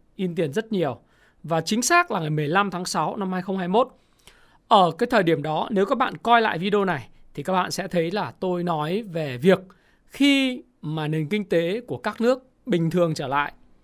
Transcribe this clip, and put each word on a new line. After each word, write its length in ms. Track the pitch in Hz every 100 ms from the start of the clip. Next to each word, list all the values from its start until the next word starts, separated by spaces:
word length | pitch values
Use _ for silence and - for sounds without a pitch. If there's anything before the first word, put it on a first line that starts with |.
| _ -
in 180 | 185
tiền 180 | 165 156
rất 200 | 135 220
nhiều. 280 | 202 151 113 _ _ _ _
Và 180 | 147 160
chính 220 | 165 220
xác 280 | 247 349 349
là 100 | 190
ngày 100 | 156
mười 180 | 151 147
lăm 220 | 180 202
tháng 140 | 175
sáu 320 | 180 180 156 -
năm 160 | 190
hai 100 | 185
không 160 | 185 190
hai 100 | 175
mốt. 200 | 202 254 _ _ _ - _ _ _ -
Ở 220 | 214 180 160
cái 80 | -
thời 120 | 233
điểm 200 | 170 160
đó, 260 | 151 156 -
nếu 160 | 196 196
các 120 | 233
bạn 180 | - -
coi 260 | - 233
lại 160 | 220 160
video 260 | 190 208
này 240 | 190 151 - - -
thì 80 | -
các 100 | 143
bạn 180 | 185 180
sẽ 180 | 151 185
thấy 220 | 175 165
là 220 | 208 151 -
tôi 240 | 190 180
nói 380 | 175 160 151 190
về 340 | 214 165 147 123
việc 220 | 160 185 - - _ _ _
khi 560 | - 285 277 262 254 - _
mà 260 | 151 156 151
nền 200 | 156 147
kinh 200 | 208 190
tế 320 | 170 170 214
của 160 | 247 165
các 240 | 214 208
nước 260 | 226 262 - _ -
bình 240 | 180 165
thường 240 | 180 170
trở 140 | 156 139
lại, 240 | 143 143 - _ _